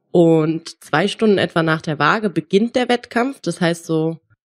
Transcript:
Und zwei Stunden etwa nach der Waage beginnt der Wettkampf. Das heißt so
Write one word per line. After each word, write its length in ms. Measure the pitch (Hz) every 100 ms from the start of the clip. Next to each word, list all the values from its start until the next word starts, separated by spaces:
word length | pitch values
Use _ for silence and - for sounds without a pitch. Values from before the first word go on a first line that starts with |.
| _
Und 720 | 180 165 160 156 160 - -
zwei 240 | - 151 202
Stunden 300 | - 220 190
etwa 240 | 175 170
nach 200 | 160 156
der 160 | 170 147
Waage 320 | 147 214 208
beginnt 460 | 160 - 196 233 254
der 120 | 247
Wettkampf. 520 | 220 - 233 262 269
Das 200 | 170 -
heißt 260 | 170 170 -
so 320 | 160 160 160 _ _